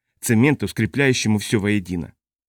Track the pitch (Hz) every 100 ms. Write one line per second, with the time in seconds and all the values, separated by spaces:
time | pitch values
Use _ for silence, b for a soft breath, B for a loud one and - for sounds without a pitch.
0 | _ _ - 110 139 135 98 - 110 123
1 | 139 127 110 104 - 110 101 104 90 90
2 | 71 - _ _